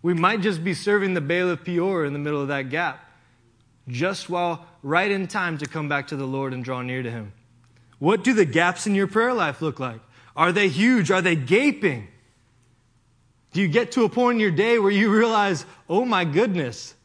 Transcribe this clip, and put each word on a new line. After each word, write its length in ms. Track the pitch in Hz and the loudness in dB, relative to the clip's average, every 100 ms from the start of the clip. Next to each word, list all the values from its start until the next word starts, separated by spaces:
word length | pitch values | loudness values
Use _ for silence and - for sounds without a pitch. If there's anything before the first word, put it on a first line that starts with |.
we 120 | 170 | 0
might 260 | 175 180 220 | 2 2 2
just 240 | 196 165 | -2 -2
be 100 | 175 | -4
serving 400 | 175 202 208 196 | -4 0 0 2
the 60 | 180 | -2
Baal 300 | 143 175 180 | -2 0 0
of 140 | 170 | -4
Peor 400 | - 170 185 185 | -4 -2 -2 -2
in 80 | 143 | -4
the 60 | 143 | -4
middle 240 | 147 147 | -4 -4
of 60 | 139 | -2
that 220 | 139 131 | -4 -4
gap, 380 | 147 170 135 - _ _ _ _ _ _ _ - | -4 -4 -6 -20 _ _ _ _ _ _ _ -12
just 400 | 120 180 196 - | -4 -4 -4 -6
while 380 | 175 175 160 - _ | -4 -4 -6 -12 _
right 280 | 139 165 202 | -2 0 0
in 180 | 196 185 | -2 -2
time 300 | 208 175 156 | -4 -4 -4
to 80 | 143 | -6
come 220 | 160 147 | -6 -4
back 200 | 143 139 | -4 -4
to 80 | 143 | -8
the 100 | 135 | -6
Lord 260 | 135 135 | -4 -6
and 120 | 127 | -6
draw 180 | 123 127 | -8 -8
near 200 | 123 127 | -6 -6
to 80 | 123 | -8
him. 220 | 117 104 - _ _ _ _ _ _ | -10 -12 -18 _ _ _ _ _ _
What 240 | 151 214 | 0 2
do 100 | 233 | 2
the 100 | 214 | 4
gaps 420 | 165 160 175 180 214 | 4 4 2 0 -2
in 80 | |
your 120 | 196 196 | 0 0
prayer 260 | 208 240 | 0 0
life 300 | 247 160 135 | 0 -2 -2
look 160 | 160 131 | -6 -4
like? 220 | 127 110 _ - - - | -8 -10 _ -20 -16 0
Are 160 | 170 | 2
they 160 | 185 202 | 4 2
huge? 420 | 143 226 247 180 | 4 4 4 4
Are 120 | 185 | 2
they 140 | 180 160 | 2 0
gaping? 720 | 127 196 285 - 196 120 95 _ _ _ _ _ _ _ _ _ _ _ _ _ _ | 2 2 2 0 -2 -2 -10 _ _ _ _ _ _ _ _ _ _ _ _ _ _
Do 80 | 175 | 0
you 80 | 196 | 2
get 240 | 226 233 | 2 2
to 120 | 262 | 2
a 40 | 220 | 2
point 280 | 240 247 240 | 2 2 2
in 40 | |
your 120 | 208 | 2
day 260 | 160 220 233 | 2 2 4
where 120 | 196 | 4
you 200 | 202 214 | 4 4
realize, 540 | 214 226 220 202 165 - - - | 4 4 2 2 -2 -6 -20 -2
"Oh 160 | 180 | 0
my 200 | 247 196 | 2 0
goodness 680 | 170 151 226 180 127 110 - - | 2 2 2 0 -4 -8 -16 -20